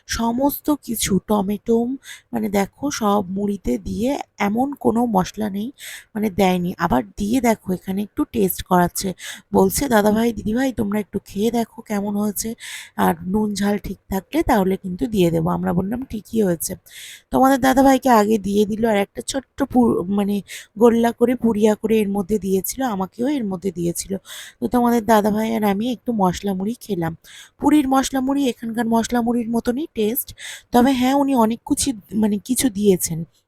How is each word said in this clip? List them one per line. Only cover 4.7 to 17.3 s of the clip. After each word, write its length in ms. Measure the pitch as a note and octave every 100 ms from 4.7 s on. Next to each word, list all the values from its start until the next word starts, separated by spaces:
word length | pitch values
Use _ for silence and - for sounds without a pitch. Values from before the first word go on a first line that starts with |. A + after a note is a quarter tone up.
কোনো 340 | C#4 B3 A3 B3
মশলা 440 | G3 E3+ - G#3+
নেই 220 | G3 A3+ - - - -
মানে 160 | A3 G#3+
দেয়নি। 440 | F3 F#3+ F3+ F3 -
আবার 240 | E3+ B3+ G#3 -
দিয়ে 240 | G3+ B3+
দেখো 320 | A#3+ G#3+ -
এখানে 300 | F#3 - F#3+
একটু 220 | G#3 -
টেস্ট 380 | D4+ A#3 F#3+ -
করাচ্ছে, 500 | - F3+ F3 - G3 F3 - - _
বলছে, 340 | G3 F#3+ - C#4
"দাদাভাই, 440 | A3 G#3 G#3+ A#3
দিদিভাই, 400 | G#3 G3+ A3+ C4+
তোমরা 280 | A#3 G#3 G#3
একটু 180 | G#3 G3 -
খেয়ে 240 | G3 A3
দেখো 320 | A#3 A3 -
কেমন 340 | - G#3 G3+ G3+
হয়েছে, 380 | G#3 G3+ A3+ A#3+ - - - -
আর 180 | F#3+ E3 F3
নুন 280 | G#3 G#3+
ঝাল 240 | G3 G3+ G3+
ঠিক 200 | - F#3+ _
থাকলে 340 | F#3+ - D4
তাহলে 340 | E4 A#3 F#3 F#3
কিন্তু 300 | F#3+ F3+ C4
দিয়ে 240 | G#3+ E3+
দেবো।" 180 | E3 E3
আমরা 220 | F3 F#3
বললাম, 300 | F3 F#3+ A#3+
"ঠিকই 400 | C4+ A3 - A3+
হয়েছে।" 340 | G3+ E3+ - F3+ _ - - - _